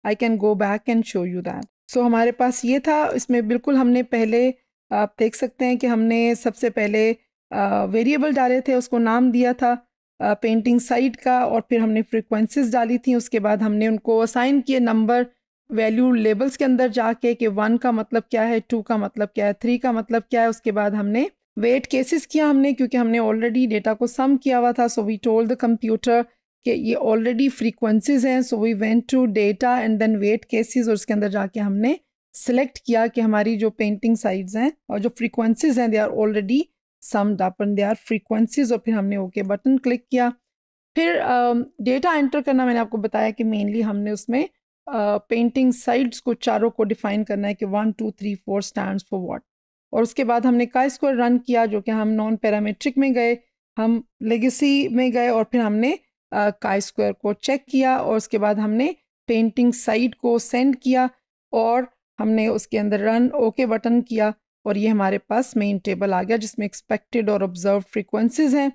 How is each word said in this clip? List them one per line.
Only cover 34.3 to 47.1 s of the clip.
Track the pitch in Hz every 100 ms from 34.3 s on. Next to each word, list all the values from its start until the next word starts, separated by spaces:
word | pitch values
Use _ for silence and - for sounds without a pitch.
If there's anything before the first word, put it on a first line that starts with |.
| 190 185 214
हैं | 269 302 -
और | 208
जो | 226
फ्रीक्वेंसीज | - 233 - 226 226 320 247
हैं, | 233
they | 214 208
are | -
already | 214 214 196 262 339 _ _ _ -
summed | 208 202 196
up | 185 185
and | 208 202
they | 202 220
are | -
frequencies। | 220 _ 220 226 - 254
और | 233
फिर | -
हमने | 220 196 202
ओके | 185 208
बटन | 190 202 262 262
क्लिक | 254 247 _
किया। | 247 240 247 _ _ _ _ _ -
फिर, | 339 349
अम, | - 247 240 240 247 -
डेटा | 202 262 349 311
एंटर | 277 294
करना | 285 262 254
मैंने | 233
आपको | 220 220
बताया | 208 214 220
कि | 214
mainly | 226 214 208 220
हमने | 220 202 208
उसमें, | 208 - 247 370 _ _ _ -
अ, | 240 208 208
पेंटिंग | _ 233 233 269 254
साइड्स | 240 - 247 254 -
को | 262
चारों | 233 247 214 226
को | -
डिफाइन | 214 214 208